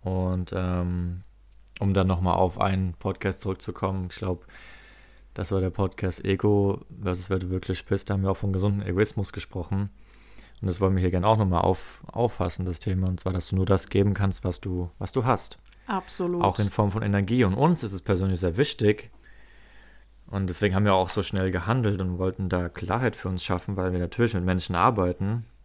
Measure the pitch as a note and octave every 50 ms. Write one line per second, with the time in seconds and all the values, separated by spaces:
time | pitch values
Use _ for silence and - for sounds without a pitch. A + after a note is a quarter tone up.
0 | - F#2 F#2 F#2 F#2 F#2 F#2 F2+ F2+ - - F#2+ F#2 F2+ F2+ F2+ F2+ F2+ F2+ F2+
1 | F2 F2 F2 F#2 - - - - - - - - - - - - - G2 F#2+ F#2+
2 | F#2 F#2 F#2 F2 F#2 F2+ F2 F2+ F#2 F2+ E2+ - G2 G2 G2 F#2+ F#2+ F2+ E2+ -
3 | - G2 F#2 - - G2 F#2+ - - G2+ F#2+ - - - F2+ - - F#2+ F#2+ G2
4 | F#2 F2 - - F#2 F#2+ F2+ F2 - - - - - - - - - - - -
5 | - - - - - - - - F#2 - G2 F#2+ F#2 F#2 - - G2 F2+ - -
6 | - F#2 - - - G2 G2 F#2+ - G#2 G#2 G2+ G2 G2 G2 - - - - -
7 | G2+ F#2 F2+ F#2+ F2+ - F#2+ F#2 F#2 F2+ F#2 F#2 - - F#2 - - - - F#2+
8 | - - G2+ G2 F#2+ G2 F#2+ - - G2+ F#2+ F#2 F#2+ G#2 G2+ G2+ G2+ G2 F2+ F#2+
9 | G#2+ - - A2 G2 - - - - - - F#2+ E2+ - G2+ G2 G2+ G2+ - -
10 | - - - - - - - - - - - - G#2 F#2+ F2 - G2 F#2+ F#2+ F#2
11 | F2+ F2+ F2+ F2+ F2 G#2+ A2+ G#2+ G#2+ F#2 F2 E2 - F2+ F#2 - - - - -
12 | - - - - A#2+ A#2 - - F2+ F2+ - - F2+ F2+ E2+ - - G#2 F#2+ F#2
13 | F#2 F#2+ F#2 F2 - F#2+ F2+ F#2 - - F#2 F#2 F#2+ F2+ G2 F#2 - - - G2+
14 | G2 G#2 G2 F2+ G2+ G2 F#2 - - F#2 F2 - - G2 F#2 F2+ F2 E2 - -
15 | G2 F#2+ - C3 A2+ B2+ A#2+ - - - - - - - - - - - G#3+ F#3+
16 | - - - - F3+ F3 F3+ F3 - G2 F#2 - G#2+ G2 - - G#2+ G2+ F#2 A2
17 | G#2 G#2 G2+ G2+ G2 F#2 A#2 B2+ A#2+ F#2+ F#2+ - C#3 E3+ F3 - - G#2 G2 F2+
18 | - - G2 F2+ F#2+ F#2+ F#2 E2+ F#2 F2 E2 G#2 - - - - A2 G#2 G#2+ -
19 | - - - - - - - - - - - - - - - - - - - -
20 | - _ _ - - - - G2 F#2+ F2+ F2 - G#2 G2+ F#2 G2 G#2 G#2 F#2+ F#2
21 | F#2 F#2 - G#2 F#2+ - - F#2+ F#2 F#2+ F#2 F#2+ E2+ G2 A#2+ C3 A#2 G#2 G2 F2+
22 | F#2 F2+ F2+ F2 F#2 F#2+ F#2+ - G2 F2+ F#2 F2+ F2 E2+ - - - - F#2 A#2+
23 | B2+ A#2 - - - F#2 F#2 F2+ - - F#2 F2+ - - G2+ F#2 F#2 F#2 F2+ F2+
24 | F2 F2 - - A#2+ A2+ - F2+ F2+ F#2 F2+ F2+ - - F2+ E2+ F#2+ B2+ B2 G2+
25 | F2+ F2+ F2 - F#2+ G2 A2 A#2+ A2+ - - _